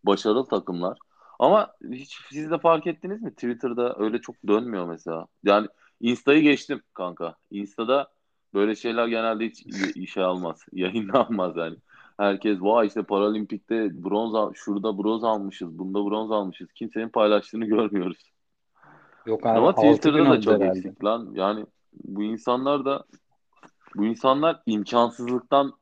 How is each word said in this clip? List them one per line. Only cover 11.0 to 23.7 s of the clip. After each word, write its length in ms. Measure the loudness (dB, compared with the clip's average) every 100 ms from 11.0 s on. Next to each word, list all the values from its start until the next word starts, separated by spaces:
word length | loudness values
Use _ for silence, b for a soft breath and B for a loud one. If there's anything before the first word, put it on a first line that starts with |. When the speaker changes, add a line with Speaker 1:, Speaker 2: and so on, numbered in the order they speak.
| 0 0 2 0 -2 -4
Speaker 1:
yani. 200 | -8 -10 b b b b
Herkes, 400 | 0 2 0 0
"Vay 260 | 2 2 2
işte 160 | -2
Paralimpik'te 1040 | -2 0 2 0 -6 -10 _ -2 -2 -4
bronz 300 | -4 -2 -2
al-, 180 | -2 -2
şurada 440 | -6 -6 -4 -2 -2
bronz 260 | -2 0
almışız, 540 | -2 -2 -4 -10 -14 -10
bunda 320 | -6 -4 -2
bronz 200 | -4 -2
almışız." 420 | -4 -4 -10 -20
Kimsenin 360 | _ -10 -8 -4
paylaştığını 560 | 2 4 4 0 -8
<laughs> 100 | 0
görmüyoruz. 580 | 0 0 -2 -4 -8 _ _ _ _ _ _ b b b b -6
Speaker 2:
Yok 200 | -4 2
abi, 120 | 4
Speaker 1:
Ama 100 | 4
Speaker 2:
altı 120 | 6
Speaker 1:
Twitter'da 360 | 6 6 4 4
Speaker 2:
gün 60 |
Speaker 1:
da 60 | 6
Speaker 2:
oldu 100 | 4
Speaker 1:
çok 200 | 4 4
Speaker 2:
herhalde. 180 | 4 0
Speaker 1:
eksik 260 | -6 -4
lan. 280 | -2 -2 -6
Yani 320 | -2 -2 -2 -8 _ _ -20
bu 180 | -12 -6
insanlar 640 | -6 -4 -2 -2 0 0
da, 200 | -2 -4 -8 _ _ _ _ _ -20